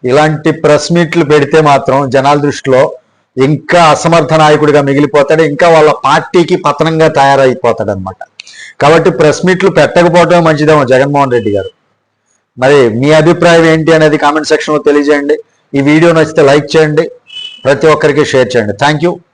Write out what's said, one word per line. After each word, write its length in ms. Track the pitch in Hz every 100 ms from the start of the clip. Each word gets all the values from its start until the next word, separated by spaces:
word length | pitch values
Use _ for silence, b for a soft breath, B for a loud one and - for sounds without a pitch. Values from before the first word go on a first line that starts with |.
ఇలాంటి 480 | 120 135 156 151 165
ప్రెస్ 400 | 156 151 147 -
మీట్లు 340 | 170 165 170 147
పెడితే 360 | 151 139 160
మాత్రం 480 | 151 139 - 135 139
జనాల 280 | 131 131 147
దృష్టిలో 560 | 143 131 - 127 143 - _ _ _ -
ఇంకా 460 | 135 151 - 175
అసమర్థ 500 | 165 147 170 170 156
నాయకుడిగా 480 | 156 151 151 151 147
మిగిలిపోతాడు, 600 | 139 139 147 147 139 156
ఇంకా 280 | 160 143 175
వాళ్ళ 240 | 160 151 139 135
పార్టీకి 500 | 156 - 185 165 180
పతనంగా 520 | 156 139 160 160 151
తయారైపోతాడు 840 | - 135 139 135 123 120 113 104
అనమాట. 240 | 101 95 95 - _ B B B B
కాబట్టి 280 | 139 160 170
ప్రెస్ 360 | 165 151 139 180
మీట్లు 240 | 185 190
పెట్టకపోవటమే 720 | 170 147 - 175 170 170 175
మంచిదేమో 460 | 160 151 151 156 131
జగన్మోహన్ 460 | 127 143 143 135
రెడ్డి 200 | 123 107
గారు. 180 | 101 95 _ _ _ _ _ _ _ _ -
మరి 300 | 131 147 120
మీ 220 | 110 139
అభిప్రాయం 540 | 156 156 175 175 165 165
ఏంటి 280 | 160 156
అనేది 240 | 160 156 151
కామెంట్ 300 | 147 156 147
సెక్షన్లో 340 | 156 - 151
తెలియజేయండి. 560 | 147 147 143 147 143 151 - _ _
ఈ 80 | 139
వీడియో 300 | 139 151 170
నచ్చితే 300 | 160 151 160
లైక్ 360 | 143 147 147 160
చేయండి, 320 | 156 151 165 - _ - - - 127
ప్రతి 220 | 143 156
ఒక్కరికి 380 | 147 151 143 139
షేర్ 320 | 131 123 123
చేయండి. 160 | 104
Thank 260 | 101 143 151 170
you. 140 | 175 _